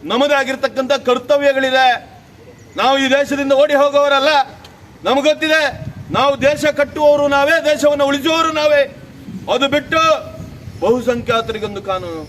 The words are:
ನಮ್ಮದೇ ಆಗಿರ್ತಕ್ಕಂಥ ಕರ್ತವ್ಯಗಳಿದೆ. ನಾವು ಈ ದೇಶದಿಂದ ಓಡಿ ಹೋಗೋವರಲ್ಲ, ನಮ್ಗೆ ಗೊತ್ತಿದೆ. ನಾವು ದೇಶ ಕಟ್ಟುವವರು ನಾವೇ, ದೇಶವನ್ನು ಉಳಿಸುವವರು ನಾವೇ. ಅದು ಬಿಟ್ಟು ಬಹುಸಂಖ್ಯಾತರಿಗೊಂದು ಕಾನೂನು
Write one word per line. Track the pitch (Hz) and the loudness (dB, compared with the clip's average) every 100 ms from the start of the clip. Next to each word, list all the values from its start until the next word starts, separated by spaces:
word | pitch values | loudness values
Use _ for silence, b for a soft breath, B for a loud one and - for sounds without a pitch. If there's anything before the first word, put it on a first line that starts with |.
| 147 | -2
ನಮ್ಮದೇ | 226 285 | 0 2
ಆಗಿರ್ತಕ್ಕಂಥ | 285 262 262 262 214 262 277 247 | 0 0 -4 -4 -4 -2 -2 0
ಕರ್ತವ್ಯಗಳಿದೆ. | 247 254 285 285 269 269 262 254 233 - - - - - - - - | -2 0 2 2 2 0 2 2 0 -6 -20 -20 -20 -20 -20 -16 -2
ನಾವು | 233 277 | 0 2
ಈ | 269 | 2
ದೇಶದಿಂದ | 277 285 277 277 269 | 2 0 -2 2 4
ಓಡಿ | 302 285 | 4 4
ಹೋಗೋವರಲ್ಲ, | 285 285 285 277 269 294 262 - - - - - 180 | 4 2 2 2 2 2 0 -6 -20 -20 -20 -8 -2
ನಮ್ಗೆ | 262 285 | 0 2
ಗೊತ್ತಿದೆ. | 302 311 311 285 - - - - 170 | 0 0 2 0 -4 -12 -14 -6 0
ನಾವು | 277 277 | 0 2
ದೇಶ | 269 294 294 285 | 0 0 -2 0
ಕಟ್ಟುವವರು | 285 302 294 294 285 277 | -4 2 2 4 2 2
ನಾವೇ, | 285 330 294 | 2 2 0
ದೇಶವನ್ನು | 302 294 285 277 | 2 2 2 0
ಉಳಿಸುವವರು | 277 285 320 320 311 | 0 0 0 0 0
ನಾವೇ. | 302 294 269 - - - - - - | 2 2 0 -4 -20 -20 -16 -14 -4
ಅದು | 247 277 294 | -2 0 -2
ಬಿಟ್ಟು | 294 320 330 302 - - - - - - | -2 0 2 0 -4 -16 -16 -16 -18 -6
ಬಹುಸಂಖ್ಯಾತರಿಗೊಂದು | 185 247 247 240 233 226 226 214 208 202 | 0 0 0 -4 -2 -4 -2 -8 -8 -10
ಕಾನೂನು | 196 185 175 165 | -6 -8 -6 -12